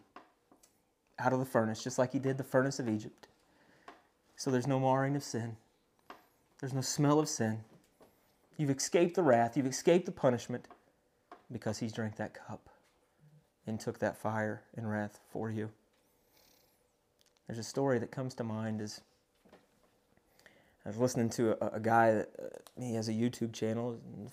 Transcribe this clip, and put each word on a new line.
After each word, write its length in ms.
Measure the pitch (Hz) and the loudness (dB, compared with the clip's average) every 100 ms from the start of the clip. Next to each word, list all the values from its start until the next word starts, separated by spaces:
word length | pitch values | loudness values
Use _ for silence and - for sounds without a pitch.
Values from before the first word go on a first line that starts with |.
| - - - _ _ _ _ _ _ _ _ - | -12 -20 -20 _ _ _ _ _ _ _ _ -4
out 120 | 123 | 0
of 80 | 127 | 0
the 60 | 131 | 2
furnace, 380 | 123 110 110 | 2 2 -2
just 160 | - - | -4 0
like 120 | 127 | 0
he 80 | 139 | 0
did 180 | 131 135 | -2 -2
the 60 | |
furnace 360 | 127 135 135 139 | 0 2 2 0
of 100 | 123 | -2
Egypt. 380 | 107 104 - - _ _ _ _ _ - - _ _ _ - | -2 -4 -14 -20 _ _ _ _ _ -20 -20 _ _ _ -8
So 160 | - | 0
there's 160 | 127 123 | 2 2
no 120 | 131 | 2
marring 360 | 131 131 135 143 | 4 2 2 0
of 80 | |
sin. 340 | - 117 113 107 _ _ _ _ - - _ _ _ _ | -2 -6 -6 -10 _ _ _ _ -20 -20 _ _ _ _
There's 140 | 135 | -6
no 80 | 131 | -2
smell 380 | 127 - 143 147 | -2 4 6 6
of 100 | 147 | 4
sin. 300 | - 110 110 110 - _ _ - _ _ _ _ - | 0 0 -2 -8 -20 _ _ -20 _ _ _ _ -4
You've 140 | 147 | 0
escaped 440 | 135 - 185 175 175 | 0 2 4 4 4
the 80 | |
wrath. 320 | 160 117 117 147 | 6 6 6 2
You've 100 | 131 | 0
escaped 400 | 131 - 175 180 | 0 4 4 4
the 60 | |
punishment 560 | - 139 120 - 123 - - _ _ _ _ - - - | 0 2 2 -2 -10 -10 -20 _ _ _ _ -20 -20 -12
because 280 | 120 - 107 | -8 -6 -4
he's 160 | 117 | -6
drank 240 | 110 113 107 | -4 -6 -6
that 160 | 107 | -10
cup 360 | - - 110 - _ _ _ _ _ _ - _ _ - | -10 -16 -16 -18 _ _ _ _ _ _ -20 _ _ -8
and 140 | 110 | -6
took 200 | - 107 | -6 -4
that 180 | 107 - | -4 -2
fire 460 | 110 110 107 107 - - | -4 -2 -2 -4 -10 -10
and 140 | 113 | -4
wrath 300 | 107 104 - _ | -4 -4 -8 _
for 180 | - 110 | -8 -6
you. 200 | 110 107 - _ _ _ _ _ _ _ _ _ _ _ _ _ _ _ _ - | -6 -8 -10 _ _ _ _ _ _ _ _ _ _ _ _ _ _ _ _ -12
There's 120 | 117 | -10
a 40 | |
story 360 | 110 - 139 123 | -6 -2 2 2
that 120 | 117 | 0
comes 240 | - 127 - | -6 -8 -6
to 80 | |
mind 380 | 117 110 110 110 | -6 -4 -4 -4
as 180 | 107 - - _ _ _ _ - _ _ _ _ _ _ _ _ - _ _ _ 104 | -6 -12 -18 _ _ _ _ -20 _ _ _ _ _ _ _ _ -20 _ _ _ -10
I 40 | |
was 80 | 107 | -2
listening 320 | 123 123 113 | 0 2 0
to 200 | 110 113 110 | 2 2 2
a, 120 | 107 - | -2 -2
a 40 | |
guy 340 | 110 113 113 | 2 6 6
that, 160 | 107 - - | 4 0 -8
uh, 400 | - - - - | -14 -14 -18 -10
he 140 | 123 113 | -4 -4
has 120 | 110 | -2
a 40 | |
YouTube 400 | 110 120 - 117 | 0 0 0 -6
channel, 460 | 110 110 113 120 117 120 113 104 | -2 -4 -2 -4 -8 -12 -14 -14